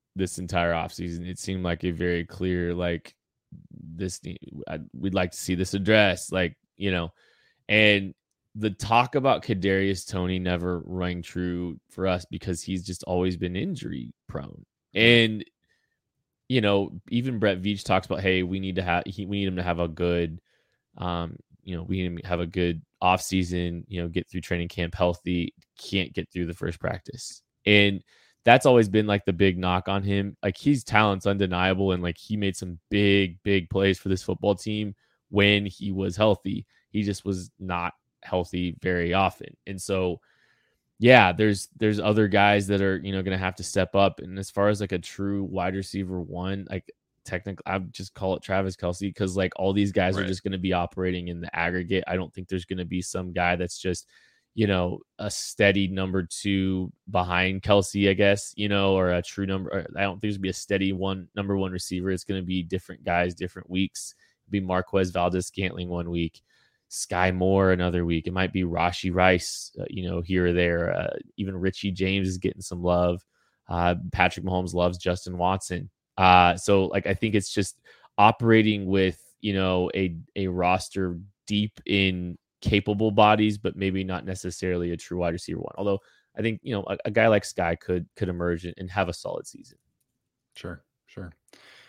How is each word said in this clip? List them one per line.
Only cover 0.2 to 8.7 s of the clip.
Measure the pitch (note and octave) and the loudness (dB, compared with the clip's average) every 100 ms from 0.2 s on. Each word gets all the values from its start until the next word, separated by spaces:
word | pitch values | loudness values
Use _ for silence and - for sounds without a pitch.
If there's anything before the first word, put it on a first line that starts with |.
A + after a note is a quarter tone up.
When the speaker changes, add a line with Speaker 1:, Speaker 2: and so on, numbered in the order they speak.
| F#2 - | -4 -4
Speaker 1:
entire | F2+ F2+ E2+ | -4 0 0
offseason. | E2 D#2+ - F2 E2+ F2 | 0 -4 -8 -8 -8 -10
It | F2 | -10
seemed | - F#2+ | -6 -4
like | F2+ E2+ F#2 | -2 -2 -2
a | |
very | E2 F2+ F2 E2+ | -2 -2 -2 -4
clear, | - F#2 F2+ F2 | -4 -2 0 -2
like, | F2 F2 E2+ - _ _ _ _ - - - | -2 -2 -4 -8 _ _ _ _ -20 -20 -20
this | D#2 E2 F#2 - - | -16 -8 -8 -8 -12
ne-, | E2+ - C#2+ - | -14 -16 -16 -10
I, | D#2+ - | -12 -12
we'd | C2 F#2+ | -6 -4
like | F#2+ F#2 | 0 -2
to | - | -4
see | - F2+ | -4 -2
this | F#2 G2+ | 0 -2
addressed, | F#2+ A2 G2+ F2 - | 4 6 6 2 -2
like, | F#2 F2 - _ - | -2 -2 -4 _ -6
you | G2 | -2
know, | F2 E2+ _ _ _ _ _ - | -2 -4 _ _ _ _ _ 0
and | G#2+ G#2+ G2+ G2 - _ _ _ | 4 6 4 0 -12 _ _ _
the | G#2+ | -4
talk | G#2+ | -4